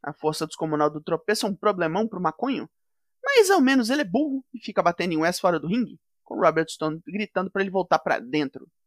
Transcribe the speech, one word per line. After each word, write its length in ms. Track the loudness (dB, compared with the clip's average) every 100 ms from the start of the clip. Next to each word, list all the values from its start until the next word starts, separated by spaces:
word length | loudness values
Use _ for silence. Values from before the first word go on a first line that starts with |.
A 120 | -12
força 340 | -4 -4 -4 -6
descomunal 420 | -6 -4 2 0
do 120 | 0
tropeço 440 | -6 -4 -2 -2 -2
é 40 |
um 60 | 0
problemão 520 | 0 0 0 0 -2
pro 140 | -2
maconho, 480 | -4 -2 -4 -4 -8 _ _ _ _ _
mas 300 | 2 4 6
ao 80 | 6
menos 300 | 6 4 2
ele 140 | 0
é 20 | 0
burro 400 | 0 0 -4 -8
e 60 | -16
fica 200 | -6 0
batendo 300 | 0 0 -2
em 60 | 0
Wes 200 | 0 2
fora 220 | 0 0
do 80 | 0
ringue, 320 | -2 -2 -8 _ _
com 160 | _ 2
Robert 300 | 2 2 -2
Stone 320 | -4 -6 -6 -8
gritando 460 | -6 -4 -4 -4
pra 100 | -4
ele 80 | -2
voltar 300 | -2 0 0
pra 200 | 0 -4
dentro. 520 | -2 -2 -4 -6 -20 _